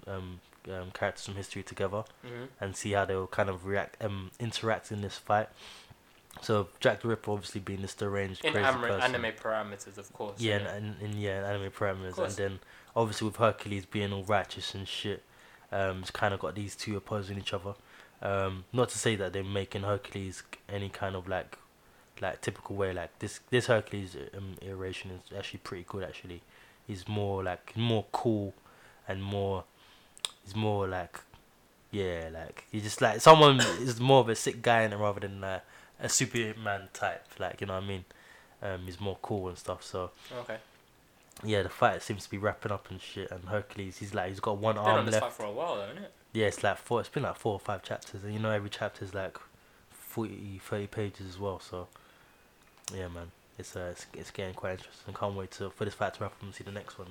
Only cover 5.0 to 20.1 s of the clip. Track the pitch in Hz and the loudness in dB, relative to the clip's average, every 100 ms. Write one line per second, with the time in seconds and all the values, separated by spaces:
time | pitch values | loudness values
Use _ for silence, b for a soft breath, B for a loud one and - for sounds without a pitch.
5 | 98 - - 107 110 B B B B - | -4 -4 2 2 2 B B B B -20
6 | - - - - - 104 95 - 127 107 | -20 -20 -20 -6 2 2 2 4 4 4
7 | 117 107 - 104 - 107 95 95 95 - | 2 0 0 -2 -2 -8 -6 -4 -6 -4
8 | 101 101 98 92 156 104 135 127 120 98 | -2 0 -2 -2 0 4 4 4 2 2
9 | 127 123 113 110 113 110 104 101 101 101 | 2 0 -2 -2 -2 -2 -2 -8 -12 -14
10 | - - 107 123 110 101 95 101 107 92 | -14 -8 -8 -2 2 2 0 -4 -6 -4
11 | 104 104 101 98 98 101 98 - 104 95 | -4 -2 0 0 0 -2 -4 -2 0 0
12 | 95 90 165 101 98 92 B B B 117 | -4 -2 -2 0 -2 -4 B B B 0
13 | 113 107 110 107 113 - 104 101 90 107 | 2 0 -2 4 4 4 -2 -4 -2 -2
14 | 101 98 95 101 90 - - 98 95 - | 0 -2 2 2 2 -6 -8 -6 -6 -4
15 | 104 92 - B B B - 101 95 92 | -4 -4 -8 B B B -4 0 0 0
16 | 92 - 107 98 82 95 101 - - 101 | -6 0 2 2 -2 -4 -6 -6 -4 -4
17 | - 107 95 101 - 98 98 101 B B | -2 -4 -4 -6 -4 -4 -4 -10 B B
18 | B - 98 98 95 95 90 123 120 - | B -6 0 2 0 -2 -2 2 2 2
19 | 120 104 92 98 98 98 95 101 101 101 | 2 2 0 -2 -2 -2 -2 -2 0 0
20 | - | -2